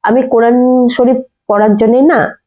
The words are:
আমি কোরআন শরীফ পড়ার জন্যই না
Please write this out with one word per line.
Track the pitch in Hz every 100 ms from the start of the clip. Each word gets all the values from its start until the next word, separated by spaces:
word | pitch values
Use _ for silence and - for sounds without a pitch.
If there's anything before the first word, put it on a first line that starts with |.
আমি | 190 233
কোরআন | 262 233 233 247 254 254 247
শরীফ | 247 247 254 262 _ _
পড়ার | 202 214 208
জন্যই | 220 240
না | 285 294 - -